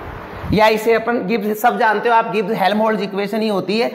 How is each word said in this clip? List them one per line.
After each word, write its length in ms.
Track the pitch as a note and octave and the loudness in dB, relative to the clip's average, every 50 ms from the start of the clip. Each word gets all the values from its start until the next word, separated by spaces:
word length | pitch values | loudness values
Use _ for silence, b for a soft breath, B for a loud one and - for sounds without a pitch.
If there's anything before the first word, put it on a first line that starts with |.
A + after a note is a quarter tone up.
| - - - - - - - - - - | -12 -12 -14 -14 -14 -14 -14 -12 -6 -2
या 160 | - G#3 G#3+ A3+ | 2 4 4 4
इसे 260 | A3 G#3+ - A#3 A3+ | 4 2 2 2 2
अपन 320 | A3 A3+ A#3 A#3+ A#3+ F#3 | 2 2 0 -2 -2 0
गिब्स, 340 | F3+ A#3 G#3+ G3+ G#3+ G#3+ G#3+ | -2 -2 -2 0 -2 -2 2
सब 180 | - A#3+ G#3 G3+ | 2 0 2 2
जानते 300 | A#3+ A3 G#3 G#3 G#3+ A#3+ | 2 2 2 2 2 2
हो 60 | A3+ | 2
आप, 160 | A3+ A3+ A3+ | 2 2 0
गिब्स 220 | - G#3+ G3+ F#3 A3 | -2 -2 -2 -2 -2
हेल्महोल्ट्ज 460 | F3+ F#3+ F#3 G#3 G#3+ A3 A3 G#3+ F#3 | 0 0 0 2 2 0 0 0 0
इक्वेशन 380 | G3+ F#3+ F#3+ G3 G3+ G3 A3 A3 | -4 -4 -4 -4 -4 -4 -4 -2
ही 80 | A3 G#3+ | -2 0
होती 300 | G3+ F#3 F3+ F3+ G#3 A3+ | -2 -2 -2 -2 -2 0
है, 100 | B3 B3+ | 0 -2